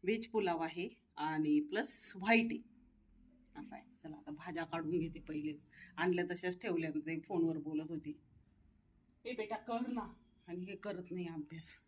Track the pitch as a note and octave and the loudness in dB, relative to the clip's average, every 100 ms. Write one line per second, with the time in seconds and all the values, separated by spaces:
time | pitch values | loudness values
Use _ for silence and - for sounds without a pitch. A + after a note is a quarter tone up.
0 | F3+ A3+ A3+ A3+ G3 E3 D#3+ E3+ G3 - | 4 2 2 2 4 4 0 0 -4 -6
1 | _ - D3+ D#3 D3+ D3+ D3+ G#3 C#4+ - | _ -2 0 4 6 6 6 0 0 -2
2 | - F#3+ F#3+ A3+ A#3 - - - - - | -8 -4 6 6 6 0 -6 -20 -20 -20
3 | - - - - - - - - - - | -20 -20 -20 -20 -18 -14 -12 -14 -18 -16
4 | D3+ D3+ - D3 F3+ E3 E3 E3 D#3+ F3 | -14 -12 -10 -10 -6 -6 -2 -2 2 2
5 | D#3+ E3 - D#3 D3+ D3 - - - - | 0 -4 -6 -4 -4 -6 -12 -20 -16 0
6 | F3 F3+ F3 F3 F#3 F3+ A3+ E3+ E3 D3+ | 2 4 0 0 -2 -2 0 0 2 -2
7 | D3+ D#3+ - F#3 E3 D#3+ C#3+ D#3 D#3 D#3+ | -2 -4 -2 2 4 2 -2 -2 -2 -6
8 | D3+ D3+ - - - _ - _ _ _ | -6 -10 -12 -20 -20 _ -20 _ _ _
9 | _ _ A#3 B3 G#3 A3 - A#3 B3 B3 | _ _ -10 -6 -4 -4 -2 -2 0 -2
10 | G3+ - - _ - F3 F3+ F#3 G#3 F3+ | -6 -10 -20 _ -10 -8 -6 -6 -6 -6
11 | F3+ F3+ E3+ D#3+ D3+ E3 D#3 - | -6 -4 -4 -4 -8 -10 -12 -16